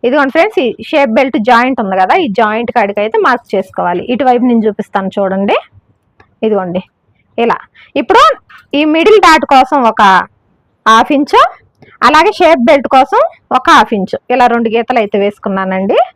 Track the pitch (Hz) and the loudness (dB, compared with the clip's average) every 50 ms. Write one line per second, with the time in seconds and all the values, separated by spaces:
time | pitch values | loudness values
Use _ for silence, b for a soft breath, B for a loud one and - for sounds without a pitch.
0 | - 240 247 302 277 269 - 320 349 427 440 - 269 233 208 - 226 - - 311 | -2 -2 0 0 -2 -2 0 -2 -2 0 -2 -2 -4 -4 -6 -8 -12 -4 -2 -2
1 | 277 254 220 294 269 269 - 269 208 240 247 226 240 254 269 - 226 190 190 190 | 0 0 0 0 -2 0 -2 -4 0 2 2 2 2 0 -2 -2 -4 -4 -2 -2
2 | 185 190 285 381 349 262 190 - 226 208 214 220 240 - - 247 214 202 202 - | 0 0 0 0 0 -2 -2 -2 -2 -2 -2 -4 -6 -4 -2 -2 -2 -2 -2 -4
3 | 208 220 220 453 403 339 247 240 _ _ - 196 196 - - - 175 175 175 175 | -4 -2 -2 -2 0 0 -2 -2 _ _ -6 -6 -6 -6 -8 -6 -4 -4 -4 -4
4 | 180 - 247 214 277 254 247 247 247 254 240 226 220 220 208 - 202 _ _ 202 | -4 -6 -4 -2 0 0 0 0 0 0 0 0 0 -2 -4 -6 -10 _ _ -6
5 | 190 190 - - 202 190 190 190 196 202 359 587 - _ _ - _ _ _ _ | -6 -6 -6 -4 -4 -4 -2 -4 -2 -2 -2 -4 -4 _ _ -20 _ _ _ _
6 | _ _ _ _ _ _ _ _ - 226 214 202 185 180 175 185 185 _ _ _ | _ _ _ _ _ _ _ _ -4 -2 -2 -2 -4 -6 -10 -10 -12 _ _ _
7 | _ _ _ _ _ _ _ - 233 233 180 - - _ b b b b b - | _ _ _ _ _ _ _ -4 -2 -2 -2 -4 -6 _ b b b b b -6
8 | 254 - 392 453 571 640 539 - _ B B B B B - 277 302 311 302 320 | -4 2 2 4 4 4 2 -2 _ B B B B B -4 -2 -2 0 0 0
9 | 330 - 427 427 359 349 320 311 - - 285 262 262 - 311 285 247 226 220 - | 2 4 4 4 6 4 4 2 2 2 2 2 2 2 0 0 0 0 0 2
10 | 220 196 190 180 180 - _ _ _ _ _ _ _ _ _ _ _ 214 226 226 | 2 4 4 2 0 -4 _ _ _ _ _ _ _ _ _ _ _ 2 2 2
11 | 285 - 302 277 294 - - 453 587 719 - _ _ _ _ _ b b b b | 2 2 0 -2 -2 0 2 2 2 2 0 _ _ _ _ _ b b b b
12 | - 240 302 311 330 403 427 - 370 320 320 294 233 330 302 285 240 - - 262 | 0 2 2 2 2 2 0 2 2 2 2 2 2 2 2 2 0 0 2 2
13 | 262 277 - 466 605 698 B B B _ - 254 254 - 320 254 - - 240 208 | 2 2 0 0 0 -2 B B B _ -4 -2 0 2 2 2 2 0 -2 -6
14 | 185 - - - _ _ 247 254 247 247 269 240 233 226 208 233 233 _ 247 247 | -4 -6 -8 -10 _ _ -2 0 0 0 0 0 -4 -2 -2 -4 -4 _ -2 -2
15 | 214 202 - 208 196 202 202 _ - 208 196 190 190 190 190 190 190 196 311 494 | -2 -2 -2 -2 -2 -2 -4 _ -8 -6 -6 -4 -4 -4 -4 -4 -4 -2 0 -2
16 | 719 719 _ | -2 -2 _